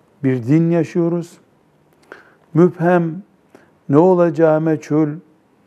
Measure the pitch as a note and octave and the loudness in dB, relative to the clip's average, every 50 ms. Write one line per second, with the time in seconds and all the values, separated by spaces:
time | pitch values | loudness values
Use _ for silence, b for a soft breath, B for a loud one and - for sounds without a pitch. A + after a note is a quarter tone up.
0 | b b b _ - C3+ B2+ B2+ A2+ A#2 D3 D#3+ E3+ E3 E3+ E3+ D#3 C3+ - F3+ | b b b _ -4 -4 -2 -2 -2 0 0 2 2 0 0 -2 -2 -2 -2 -4
1 | E3+ E3+ E3+ F3 D#3+ - - - _ _ _ _ _ _ _ _ _ _ _ _ | -2 -2 -4 -6 -8 -10 -16 -20 _ _ _ _ _ _ _ _ _ _ _ _
2 | B B B B B B B B B B - D#3 F3 F3+ F3 - E3 F3 F3+ F3 | B B B B B B B B B B 0 0 0 0 0 -2 -2 0 0 0
3 | E3+ E3 D#3 F#3 - _ _ _ _ b b b b b b b b - C#3 D3 | 0 -4 -8 -10 -14 _ _ _ _ b b b b b b b b 0 2 4
4 | E3+ F#3+ F#3 F3 F3 E3+ D3+ D3 E3 D#3+ D#3 D#3 D#3+ D#3+ D#3 D3+ - - D3 D3+ | 4 4 4 2 2 0 0 2 2 2 2 2 0 -2 -2 -4 -4 -2 -2 0
5 | D#3 D3 D3 E3+ - _ _ _ _ _ _ _ _ | 0 -2 -4 -8 -14 _ _ _ _ _ _ _ _